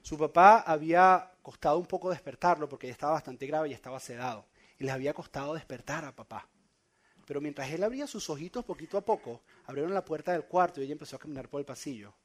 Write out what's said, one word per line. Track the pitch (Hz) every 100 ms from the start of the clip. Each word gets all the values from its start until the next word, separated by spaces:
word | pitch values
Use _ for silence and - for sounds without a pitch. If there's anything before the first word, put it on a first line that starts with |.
Su | - 151
papá | 151 170 190 226
había | - 156 160 170 185 185 - _
costado | - - 156 156
un |
poco | 175 185 185
despertarlo | 170 - - 175 160 147
porque | 135 127
ya |
estaba | 120 147
bastante | 156 - 123
grave | 139 151 156
y |
estaba | 123 127 131
sedado. | - 120 127 107 _ _ _ _
Y |
les | 135
había | 135 139
costado | - - 143 143
despertar | 160 - 127 - 151
a | 143
papá. | 123 110 101 - _ _ _ _ _ _ _ -
Pero | 143
mientras | 147 143 135
él | 165
abría | 208 262 285
sus | 214 -
ojitos | 143 175 247
poquito | 233 165 160 202
a |
poco, | 196 208 - 117 _ _
abrieron | - 139 165
la | 190
puerta | 175 151 180
del | 175
cuarto | 151 180 175 147
y |
ella | 139
empezó | 147 147 135
a |
caminar | 151 135 117
por | 143
el |
pasillo | 143 127 151 117 101 _